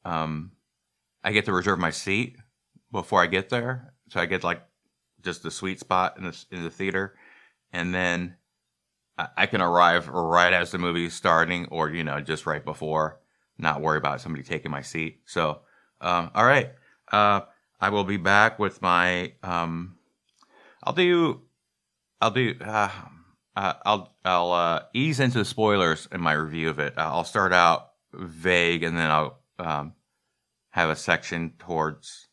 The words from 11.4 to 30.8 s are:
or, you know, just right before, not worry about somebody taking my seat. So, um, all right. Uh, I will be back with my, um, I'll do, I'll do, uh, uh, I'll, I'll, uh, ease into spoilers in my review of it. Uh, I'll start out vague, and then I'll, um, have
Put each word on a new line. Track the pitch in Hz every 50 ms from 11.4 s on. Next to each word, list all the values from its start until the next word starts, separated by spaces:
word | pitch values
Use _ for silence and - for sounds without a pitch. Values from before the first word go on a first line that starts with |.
| 82 82 90 87 87
or, | - - 82 80 76
you | 76 85 82
know, | 78 69 73 71
just | 67 80 76 -
right | - 78 73 -
before, | - 78 - 78 78 78 78 78 78 - - _ _ _ _ _ _ _ _
not | 82 80 76 71 76
worry | 80 76 76
about | - 73 71 65 -
somebody | 80 80 71 67
taking | - 87 76 - 80
my | 76 71
seat. | 67 - - 80 80 80 - _ _
So, | _ - 92 82 78 - - _ _ _ _ _ _ _ _
um, | - 87 90 87 85 82 -
all | 104 110
right. | 120 139 139 113 - - _ _ _ _ _ _ - -
Uh, | 104 104 104 101 98 95 - _ _ _ _ _ _
I | 92 98
will | 104 104 101
be | 92 101
back | 101 82 95 98 101 107 113 110 -
with | 107 95 - -
my, | - 92 87 87 87 90 90 87 90 - - _ -
um, | 90 90 87 85 82 82 85 87 92 90 _ _ _ _ _ _ _ _ _ _ _ _ _ - - _ _ -
I'll | - -
do, | - 185 175 180 170 170 156 - - _ _ _ _ _ _ _ _ _ _ _ _ _ _ _ _
I'll | 107 113
do, | 104 123 127 113 - -
uh, | - 104 107 107 104 98 101 - 85 - - - - _ _ _ _ _ _
uh, | 101 98 92 - - -
I'll, | 101 107 104 87 - _ _ _
I'll, | 92 92 87 87 87 87
uh, | 87 87 85 85 80 - - _
ease | 113 139 160 151 127
into | 139 127 123 120 101
spoilers | - - - 110 107 104 101 92 82 80 80 - -
in | - 92
my | 87 78 76
review | 76 80 78 76 82 80 80
of | 76 71
it. | 76 69 -
Uh, | - 78
I'll | 80 69 85 82
start | - - 107 98 92 90
out | 90 87 85 82 - - _ _ _ _ _ -
vague, | - 92 87 80 82 82 92 90 87 87 85 85 85 80
and | 85 82
then | 85 82 78
I'll, | 76 78 78 69 - _ _ _ _ _
um, | 90 82 78 73 73 78 - _ _ _ _ _ _ _ _ _ _ _ _ _ _ _
have | _ 90